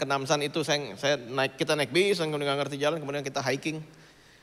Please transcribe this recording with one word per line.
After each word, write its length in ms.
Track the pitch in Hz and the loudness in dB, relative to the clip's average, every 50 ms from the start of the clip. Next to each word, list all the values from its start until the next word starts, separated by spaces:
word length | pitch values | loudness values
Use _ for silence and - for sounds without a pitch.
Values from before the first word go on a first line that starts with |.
ke 80 | 151 135 | 0 0
Namsan 320 | 139 135 135 - 151 147 | 0 0 2 2 2 2
itu 240 | 143 147 - 170 151 | 2 0 0 -2 0
saya, 320 | 151 151 147 143 117 95 95 | 2 0 0 0 -4 -8 -2
saya 240 | - 139 147 139 | 2 2 2 2
naik, 320 | 120 110 127 139 131 131 - | 0 -4 0 0 0 0 0
kita 240 | - 165 143 156 151 | -2 0 0 2 2
naik 160 | 143 120 127 | 2 2 4
bis, 240 | 170 190 202 202 175 | 4 4 4 4 2
dan 160 | 165 156 151 | 0 -2 0
kemudian 160 | 147 143 143 | -2 0 0
nggak 160 | 139 143 143 | 0 0 0
ngerti 160 | 143 147 139 | -2 -2 0
jalan, 160 | 143 151 160 165 | 0 0 0 0
kemudian 240 | 147 139 139 147 | -4 -4 -4 -4
kita 240 | 139 135 135 139 131 | -4 -4 -4 -2 0
hiking. 320 | 131 127 139 - 165 151 160 156 - - - - - - - - - - - | 0 -2 0 -2 -4 -6 -6 -8 -12 -18 -20 -20 -20 -20 -20 -20 -20 -20 -20